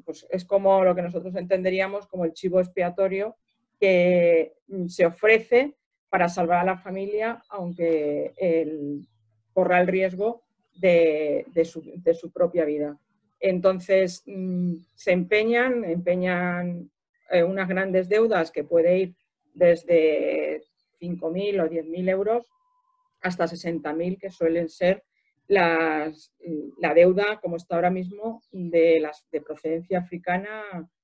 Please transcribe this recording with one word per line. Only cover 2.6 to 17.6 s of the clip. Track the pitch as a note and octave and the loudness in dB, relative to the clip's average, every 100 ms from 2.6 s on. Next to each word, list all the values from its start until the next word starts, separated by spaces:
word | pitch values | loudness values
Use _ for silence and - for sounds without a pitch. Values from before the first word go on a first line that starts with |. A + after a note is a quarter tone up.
expiatorio | F3+ F#3+ F3 F3 F#3+ F#3+ G#3+ - _ _ _ _ | 0 -2 -4 0 -2 -2 -6 -10 _ _ _ _
que, | G3 F3+ F3+ F3+ E3+ E3 D#3+ - _ | 2 4 4 4 4 4 2 -6 _
mm, | F#3+ F3 | -8 -8
se | - E3+ | 2 0
ofrece | E3+ G#3+ A3+ A3 A#3+ C#4+ - _ _ _ | 2 4 4 4 2 2 -4 _ _ _
para | F#3 F3 | 0 0
salvar | F#3 E3+ F3 | 0 0 2
a | |
la | F#3 F#3 | 2 -2
familia, | F#3+ F#3+ G3 G#3 A3+ A#3 _ | -8 -8 -6 -4 -4 -6 _
aunque | G3+ F3 F3 E3+ D#3+ D3 D3 - - | -10 -10 -4 0 0 0 -4 -6 -4
él | F#3 E3 D#3 D#3 C#3+ C#3+ - _ _ _ _ | 0 0 -2 -6 -8 -10 -12 _ _ _ _
corra | - F3+ F3+ | 0 2 4
el | F#3 | 2
riesgo | F#3+ F#3+ F3+ G#3+ A#3 _ _ _ | 2 -2 -2 -4 -4 _ _ _
de, | F3+ F#3 E3+ D#3+ D3+ D3+ D3 - | _ 4 6 4 2 -2 -4 -2
de | E3+ | -2
su, | E3 E3 D3+ F3+ | -2 -4 -16 -4
de | E3+ | 0
su | E3+ E3+ | 0 -4
propia | - F3 F3 | -2 0 0
vida. | D3+ D3 D3 D3 _ _ _ _ | -2 -2 -4 -8 _ _ _ _
Entonces, | F#3+ F#3 F#3+ F#3 F3+ F#3+ F#3 F3+ - | 0 2 2 0 2 2 2 -4 -14
mm, | G3 F#3 F3+ F3+ E3 - | -10 -6 -2 -2 -4 -10
se | _ - | _ 0
empeñan, | F3+ F3 G#3+ A3 A#3+ B3+ B3 | 0 2 0 2 0 0 -2
empeñan, | F#3+ E3+ F3+ F3+ F3+ F3+ F3+ F3 F3+ F3 F3+ _ _ _ _ | -2 -4 -2 -2 0 -2 -2 -4 -6 -8 -12 _ _ _ _
eh, | F3+ | 0
unas | E3+ F#3+ | 2 0